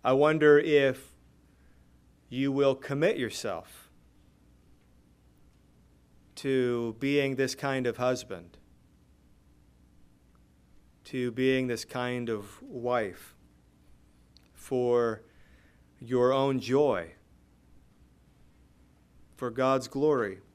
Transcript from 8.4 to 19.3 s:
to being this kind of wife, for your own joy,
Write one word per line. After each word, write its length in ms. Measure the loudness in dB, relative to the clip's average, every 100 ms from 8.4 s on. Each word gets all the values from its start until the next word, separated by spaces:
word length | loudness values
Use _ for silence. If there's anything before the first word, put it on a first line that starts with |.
| -16 -20 _ -20 _ _ _ _ _ _ _ _ _ _ _ -20 -20 _ _ _ _ _ _ -20 _ _
to 260 | -10 -6 -4
being 360 | 0 0 0 -2
this 180 | -6
kind 440 | -8 -8 -6 -6 -6
of 320 | -8 -10 -20
wife, 720 | -16 -8 -2 -2 -2 -10 -20 -20 -20 _ _ _ -20 -20 _ _ _ _ _
for 680 | -20 -6 -2 2 2 0 -4 -14 _ -20 -20 _ _ _ _
your 320 | -4 2 2
own 260 | 2 0 -2
joy, 540 | 0 2 2 0 -6 -16 _ -20 _ _ _ -20 _ _ -20 _ _ _ -20 _ _ _ _ _ _ -20 -20